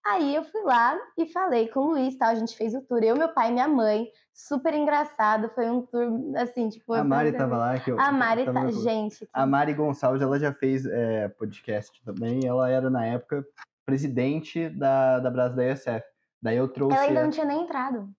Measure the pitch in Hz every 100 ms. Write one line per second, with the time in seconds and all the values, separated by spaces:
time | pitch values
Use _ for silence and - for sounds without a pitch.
0 | 415 392 285 294 320 427 381 240 240 330
1 | 494 - 320 349 370 240 226 269 294 302
2 | 262 262 226 226 226 - 226 254 262 240
3 | 220 262 330 311 233 240 285 277 220 214
4 | 226 _ _ - - 285 320 302 294 294
5 | 294 - 214 220 220 254 233 247 247 240
6 | 240 226 285 - 240 247 220 - - 226
7 | 143 135 151 139 131 120 117 131 135 120
8 | 277 269 233 226 254 254 262 208 220 220
9 | 214 - 214 127 135 139 151 147 151 135
10 | 131 135 135 143 147 139 135 135 131 110
11 | 113 110 104 - 107 104 - 104 - _
12 | - 98 117 127 127 123 127 131 131 127
13 | 113 123 - 143 139 - - _ - 135
14 | 147 120 127 156 156 165 165 - 135 135
15 | 131 127 127 123 123 127 127 135 - 113
16 | - _ _ _ - - 262 - 269 269
17 | 285 302 302 302 294 294 339 285 262 240
18 | 196